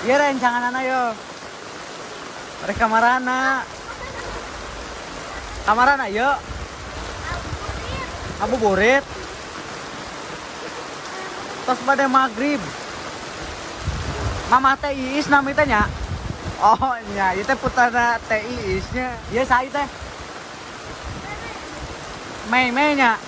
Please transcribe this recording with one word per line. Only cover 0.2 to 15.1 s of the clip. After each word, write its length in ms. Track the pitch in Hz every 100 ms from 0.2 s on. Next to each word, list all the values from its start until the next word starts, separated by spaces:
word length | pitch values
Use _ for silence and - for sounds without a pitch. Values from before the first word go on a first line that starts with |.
| 294 269 240 240 247 254
yo. 320 | 262 262 240 214 - - - - - - - - - - - - - -
Tare 140 | - 202
kamarana. 880 | 226 220 240 254 254 254 262 269 - - - - - - - - - - - - - - - - - - - -
Kamarana, 480 | - 220 254 277 233
yuk. 240 | 202 262 269 - - - - - - - - - - - - - - - 1077 - - - -
Ngabuburit. 600 | 214 247 214 190 214 277 - - - - - - - - - - - - - - - - - - - - - - - - - -
Tos 160 | - 247 262
pada 240 | 269 277
maghrib. 480 | 262 262 214 285 277 156 131 - - - - - - - - - - - - - - - - -
Mama 240 | 247 269 269
teh 160 | 294
Iis 400 | 277 254